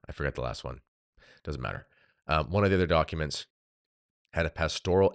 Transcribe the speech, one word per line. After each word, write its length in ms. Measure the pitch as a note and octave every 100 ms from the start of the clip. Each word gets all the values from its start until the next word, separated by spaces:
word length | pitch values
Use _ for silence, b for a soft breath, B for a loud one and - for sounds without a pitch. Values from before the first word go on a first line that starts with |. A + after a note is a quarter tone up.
| -
I 40 |
forgot 240 | - C#2+ C2
the 60 |
last 200 | B1 -
one. 180 | - A#1 - _ _ _ b b
Doesn't 180 | - C#2
matter. 260 | A1 G1+ - b b b b
Um, 220 | D#2 B1+
one 120 | G2
of 80 | G2
the 60 | F#2+
other 100 | F2
documents 600 | E2 D#2 D#2+ D2+ - - _ _ _ _ _ _ _ _
had 140 | E2+ E2
a 40 |
pastoral 600 | - D#2+ - F2+ F#2 F#2+